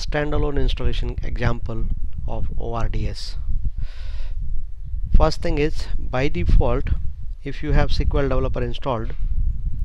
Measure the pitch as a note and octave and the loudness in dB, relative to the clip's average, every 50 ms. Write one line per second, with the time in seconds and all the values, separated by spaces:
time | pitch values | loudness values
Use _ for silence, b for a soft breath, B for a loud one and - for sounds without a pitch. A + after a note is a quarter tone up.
0 | - - - D3+ D3 D3+ D3+ C#3 C#3 C3+ C#3 C#3 C3 B2+ - - B2+ B2 A#2 - | -4 -2 -2 -2 -2 0 0 0 0 2 2 2 2 2 2 2 2 2 2 2
1 | A#2 A2+ A2 - - - - - A#2+ A#2 A#2+ A#2 - - A2+ G#2+ - - - - | 0 -2 -4 -4 -2 -2 -2 0 2 0 0 0 -2 -2 -2 0 0 0 0 0
2 | - - - - - - A2+ A2+ G#2+ - - - - A#2+ A2+ A2+ A2+ A2 G#2+ G#2+ | 0 -2 -2 -2 -2 -2 0 0 0 0 0 0 -2 -2 0 0 0 0 0 0
3 | G#2+ G#2+ - - - - - - - - - - - - - B B B B B | -2 -2 -4 -4 -6 -4 -4 -4 -2 0 0 0 0 0 -2 B B B B B
4 | B B B B B B B B - - - - - - - - - - - - | B B B B B B B B -2 0 0 0 -2 -2 -6 -8 -8 -8 -6 -6
5 | - - - - D3+ D#3+ - - - F3 - - D3 D#3 - - - - - - | -2 4 6 6 6 6 2 0 -2 -2 0 0 0 0 0 -2 0 0 0 0
6 | - - - B2+ C3+ D3+ - F3 E3+ - - - D#3 B2 A#2+ C#3 - - - - | 0 0 -2 0 0 2 0 2 2 6 6 6 6 6 2 0 0 -2 -2 -2
7 | - - - - - - - - - C#3+ C3+ - D3+ D3+ C#3+ D3 D3 C#3+ - - | -2 -2 -4 -4 -6 -8 -8 -8 -8 -8 -6 -6 -2 2 4 4 4 4 4 2
8 | D3 - - C#3+ C#3 C3+ C3 C3 C3 B2+ - C3 B2 A#2+ A#2 - - C#3+ B2 A2+ | 2 0 0 0 0 0 0 0 0 0 -2 -2 -2 -4 -4 -4 -4 -4 -4 -4
9 | A2+ - - - - - - - - - - - - - - - - | -4 -4 -2 -2 0 0 0 0 0 0 0 -2 -2 -2 -2 -2 -2